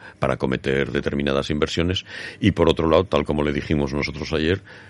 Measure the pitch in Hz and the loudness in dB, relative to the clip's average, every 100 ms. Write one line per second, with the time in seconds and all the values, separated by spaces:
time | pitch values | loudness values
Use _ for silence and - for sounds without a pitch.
0 | - - 67 64 65 64 69 67 65 71 | -12 -4 -2 0 -2 -2 0 0 0 -2
1 | - 71 71 69 - 76 78 - 85 95 | -4 -2 -2 -2 -2 -2 0 0 0 -2
2 | - - - - 101 82 82 80 80 80 | -6 -14 -14 0 0 4 4 4 4 4
3 | 92 73 73 76 73 71 - 76 69 71 | 4 0 0 0 0 -2 0 0 0 -2
4 | 69 73 76 78 80 95 - - - | -4 -6 -4 0 2 0 -4 -20 -20